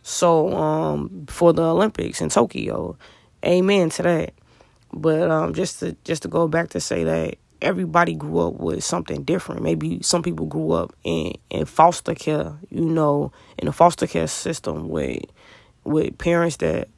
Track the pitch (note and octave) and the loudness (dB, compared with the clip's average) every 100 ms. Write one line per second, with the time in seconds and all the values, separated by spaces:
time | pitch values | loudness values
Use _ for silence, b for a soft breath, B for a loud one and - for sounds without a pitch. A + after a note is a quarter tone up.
0 | - - F3+ E3 D3+ - D#3 D#3 D#3+ D3 | -8 2 4 4 2 0 0 0 -2 -2
1 | C#3+ F#3 C#3+ - E3+ D#3+ E3 E3+ G#3+ - | -6 -10 -14 4 6 6 4 4 2 0
2 | - - - G3+ A3+ - - - E2 - | -6 -4 0 2 2 0 -4 -4 -6 -10
3 | B B B _ - F3+ F#3+ G3+ E3 - | B B B _ 2 4 4 4 2 2
4 | F3 E3 D#3+ _ b b b b _ - | 0 0 -2 _ b b b b _ -2
5 | D#3+ D#3 E3+ D#3+ E3 D#3+ F3+ - D3 - | 2 2 2 2 0 -2 -4 -4 -8 -8
6 | - E3 E3+ E3+ E3 E3 E3+ F3 - F3 | -6 -6 -2 0 2 0 -2 -6 -4 0
7 | D#3+ D#3+ - - _ _ - F#3 F3 E3 | 0 0 -2 -6 _ _ -2 0 2 2
8 | E3+ D#3+ D3 E3 E2+ - E2+ - - F2 | 2 -2 -2 0 0 -2 -4 -4 -4 -6
9 | - D2+ C#2 F#2 - - E3 E3 D#3 F3 | -4 -6 -2 -4 -4 -6 -2 -2 -2 -4
10 | - F3 F3 D#2+ D#2 D#2+ E2 E2 E2+ _ | 0 0 -2 -4 -6 -4 0 0 -2 _
11 | E2+ E2 D#2 - _ - D#3 - E3 F3 | -4 -4 -4 -8 _ -6 -2 4 4 4
12 | - D#3 - D3+ D#3 D3 F#3 - E3 D#3+ | -6 -6 -4 -4 -4 -10 -10 -4 0 2
13 | D3+ C#3+ C#3 B B B D#3 - E3+ - | 2 0 -2 B B B -6 4 4 4
14 | - E3+ E3 - - D#3+ - D#2 D#2 D#2+ | -2 -2 -2 -4 -6 -6 -6 -6 -6 -4
15 | C2+ A#1+ - B B B B _ - D3+ | -4 -6 -12 B B B B _ -2 0
16 | - - F3 E3+ E3+ C#3+ E2 - - | 0 -2 0 2 2 0 -2 -2 -6